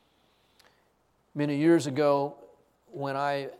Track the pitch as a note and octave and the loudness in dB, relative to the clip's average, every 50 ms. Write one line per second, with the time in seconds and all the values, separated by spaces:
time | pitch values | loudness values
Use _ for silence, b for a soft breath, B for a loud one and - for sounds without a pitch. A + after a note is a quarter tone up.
0 | b b b b b b b b b b b b b b b b b b b b | b b b b b b b b b b b b b b b b b b b b
1 | _ _ _ _ _ _ - D3+ D3 D3 C#3+ C#3 D3+ E3 E3+ E3 B2+ C#3+ C3 C#3+ | _ _ _ _ _ _ -6 -4 -4 -2 -2 2 4 4 4 4 2 0 -2 2
2 | D3+ D3 C#3+ C#3+ C#3 D3 - - - - _ _ _ _ _ _ _ _ - C#3+ | 2 4 4 2 0 -4 -6 -12 -20 -20 _ _ _ _ _ _ _ _ -12 -8
3 | C#3 C#3 C3+ C#3 C#3+ C#3+ C#3+ C#3 C#3 C3+ - - | -6 -6 -4 -4 -2 -2 -4 -4 -6 -8 -12 -16